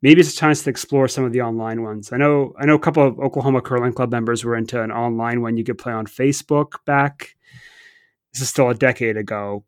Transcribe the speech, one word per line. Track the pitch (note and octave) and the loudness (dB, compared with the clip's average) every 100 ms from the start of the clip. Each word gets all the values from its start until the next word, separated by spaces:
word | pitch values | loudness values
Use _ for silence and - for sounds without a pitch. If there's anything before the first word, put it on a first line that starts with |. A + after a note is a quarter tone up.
maybe | C3+ E3 | 4 6
it's | D3+ | 4
a | - | 2
chance | D#3 D3 | 0 0
to | C#3+ | -2
explore | A#2+ - C#3 C3 | -6 -2 2 2
some | - | 0
of | B2+ | -2
the | B2 | 0
online | A#2 A2+ A2 A2+ | -2 -4 -6 -6
ones. | A2 G#2+ G2+ | -6 -8 -6
I | B2 | 0
know, | D3 D3 C3 - | 2 2 0 0
I | C#3+ | 2
know | |
a | D3+ | 4
couple | E3 D#3 C#3 | 4 4 4
of | A#2 | 2
Oklahoma | C3+ C#3+ C3+ C3 | -4 -2 0 0
Curling | - B2 A#2+ | 0 -2 0
Club | A#2 B2 | -2 -2
members | A#2+ A2+ A#2 | 0 0 -2
were | A#2 A#2 | -2 -2
into | A2+ A#2+ | -2 -4
an | A2+ | -4
online | A#2 A#2+ A2+ A#2 A#2+ | -2 -2 -2 -2 -2
one | A#2 A2+ | -2 -2
you | |
could | A#2 A2+ | -4 -6
play | A#2+ | -6
on | A2+ G#2+ | -6 -6
Facebook | - C3+ C#3 - D3 D3 - | 0 0 0 0 0 0 -6
back. | - C#3 C#3 C#3 - _ _ - - - - _ _ _ _ | 0 2 0 -2 -20 _ _ -20 -20 -20 -20 _ _ _ _
This | B2+ | -8
is | C3 | -4
still | - B2 | 2 2
a | |
decade | A2+ C3 - A#2 G#2+ | 4 2 2 -2 -2
ago, | G2+ G#2 G2+ G#2 | -4 -6 -6 -8